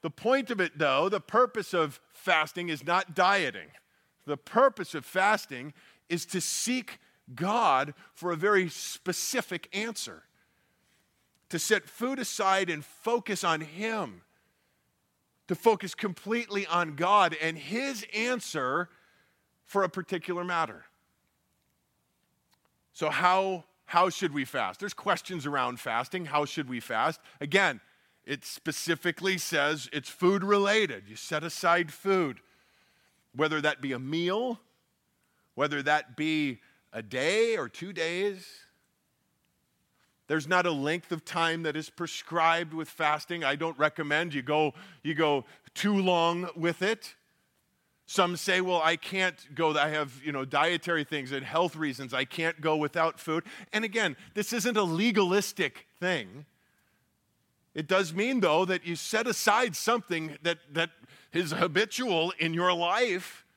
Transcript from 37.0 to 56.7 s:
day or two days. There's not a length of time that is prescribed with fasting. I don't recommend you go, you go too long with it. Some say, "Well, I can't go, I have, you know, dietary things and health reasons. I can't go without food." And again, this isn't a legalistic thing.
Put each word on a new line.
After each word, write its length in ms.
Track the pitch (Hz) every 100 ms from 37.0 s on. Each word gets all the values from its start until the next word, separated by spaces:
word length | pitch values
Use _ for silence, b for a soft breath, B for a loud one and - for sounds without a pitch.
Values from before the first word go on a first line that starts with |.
day 560 | 107 127 147 208 233 214
or 140 | 123
two 200 | - 180
days. 560 | 175 165 175 202 190 180 - - _ _ _ _ _ _ _ _ _ _ _ _ _ _ _ _
There's 200 | 156 147
not 200 | 180 180
a 40 |
length 400 | 151 139 170 -
of 140 | 165
time 380 | - 175 165 165
that 120 | 160
is 140 | 147 151
prescribed 840 | - 170 - - 170 165 165 170
with 160 | 160 151
fasting. 540 | - 156 151 - 175
I 120 | 143 147
don't 220 | 165 135
recommend 560 | 151 - 147 147 170
you 80 | 143
go, 320 | 127 151 151 - B B
you 120 | 151
go 320 | 151 160 143 - B -
too 240 | - 202 202
long 540 | 185 175 170 170 180
with 280 | 170 165 165
it. 320 | 190 214 - - _ _ _ _ _ _ _ _
Some 320 | _ - 175 175
say, 240 | - 185
"Well, 220 | 185 175
I 120 | 160 170
can't 580 | - 190 185 160 -
go, 200 | 143 165
I 140 | 151 151
have, 340 | 156 147 131
you 100 | 143
know, 120 | 143
dietary 600 | 135 143 160 170 175 165
things 280 | 147 151 131
and 140 | 139 139
health 300 | 156 175 156
reasons. 360 | 156 127 135
I 140 | 131 135
can't 340 | - 165 160
go 160 | 156 156
without 420 | 151 175 165 -
food." 260 | - 160 - B 190
And 140 | 214 220
again, 320 | 220 202 135 B
this 180 | - 202
isn't 240 | 233 214 220
a 60 |
legalistic 1040 | 190 165 226 214 185 190 196 - 151 - - _
thing. 460 | 180 170 98 110 151 _ _